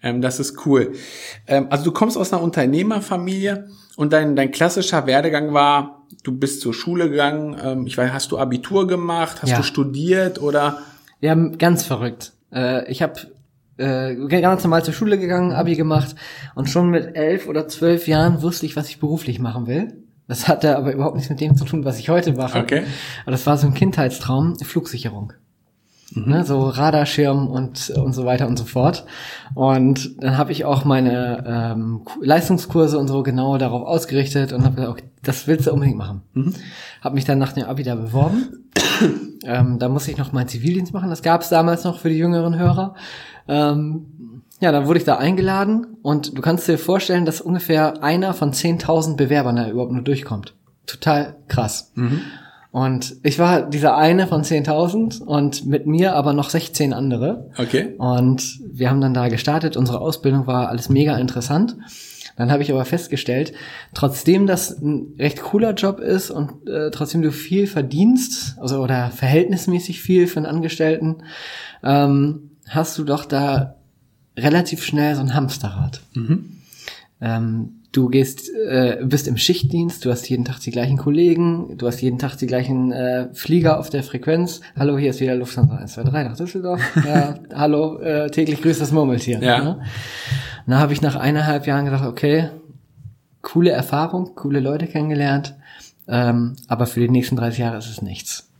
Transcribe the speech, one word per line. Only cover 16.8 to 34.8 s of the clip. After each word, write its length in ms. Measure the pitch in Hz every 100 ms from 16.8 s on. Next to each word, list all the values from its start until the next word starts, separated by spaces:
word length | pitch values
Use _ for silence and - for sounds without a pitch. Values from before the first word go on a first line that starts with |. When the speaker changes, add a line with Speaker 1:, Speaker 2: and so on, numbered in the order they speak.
| 175
Speaker 2:
mit 260 | 170 143 165
elf 320 | 156 185 170
oder 200 | 151 156
zwölf 400 | - 170 170 160
Jahren 340 | 156 170 165
wusste 240 | 160 170 156
ich, 100 | -
was 140 | 143
ich 100 | -
beruflich 400 | 147 160 151 104
machen 260 | 120 117 117
will. 360 | 139 226 - - _ -
Das 200 | 123 -
hatte 280 | 147 156 131
aber 160 | 135
überhaupt 240 | 135 143 -
nichts 140 | -
mit 100 | 143
dem 160 | 151 135
zu 100 | -
tun, 200 | 160 135
was 140 | 117
ich 100 | -
heute 240 | 175 170
mache. 260 | 127 127 120
Speaker 1:
Okay. 220 | 117 143 143 135 - -
Speaker 2:
Aber 80 | -
das 140 | 127 -
war 120 | 147
so 100 | 143
ein 80 | 135
Kindheitstraum, 800 | 190 165 131 - - 131 160 175
Flugsicherung. 760 | - 170 165 120 117 110 107 - _ _ _ _ _ _ -
Speaker 1:
Mhm. 180 | 110 107
Speaker 2:
Ne, 160 | 156 147
so 160 | 139 131
Radarschirm 800 | 127 151 151 143 - 143 139 131
und, 440 | 127 127 - -
und 220 | - 131
so 120 | 127 123
weiter 220 | 123 117
und 100 | 120
so 80 | 113
fort. 400 | 127 143 175 - - - - -
Und 720 | 135 131 131 131 135 - -
dann 140 | 131 131
hab 120 | 143
ich 160 | 147 147
auch 180 | 135 143
meine, 580 | 131 127 120 123 120 117
ähm, 540 | 117 117 110 113 113 -
Ku-, 180 | -
Leistungskurse 720 | 131 160 175 185 - 165 156 147
und 100 | 139
so 140 | 135
genau 360 | 131 127 135 139
darauf 240 | 127 120 -
ausgerichtet 680 | 165 165 139 135 143 135
und 120 | 123 127
hab 100 |
gesagt, 160 | 123